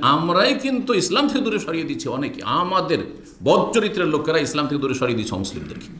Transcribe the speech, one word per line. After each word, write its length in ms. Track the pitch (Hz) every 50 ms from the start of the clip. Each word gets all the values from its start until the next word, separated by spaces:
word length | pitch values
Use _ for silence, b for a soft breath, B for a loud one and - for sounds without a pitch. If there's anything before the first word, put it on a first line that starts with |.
| -
আমরাই 520 | 127 143 160 165 170 175 185 220 269 277
কিন্তু 400 | - - 269 262 240 202 - 240
ইসলাম 340 | 185 - - 180 262 294 -
থেকে 160 | - 262 202
দূরে 140 | 220 214 202
সরিয়ে 260 | - - 165 160 160
দিচ্ছি 240 | 143 143 - - 131
অনেকে, 340 | 120 131 143 127 - - -
আমাদের 560 | 104 127 165 180 185 185 185 165 156 165 107 95 - - B B B B B 90
বদচরিত্রের 640 | 127 180 220 - - - 233 220 202 156 185 180
লোকেরা 320 | 156 151 147 151 156 156 160
ইসলাম 280 | 147 - - 151 147
থেকে 140 | 131 143 143
দূরে 140 | 135 131 127
সরিয়ে 240 | - 135 120 120 120
দিচ্ছে 180 | 107 - -
মুসলিমদেরকে। 500 | 92 95 98 - - 76 71 - - - - - -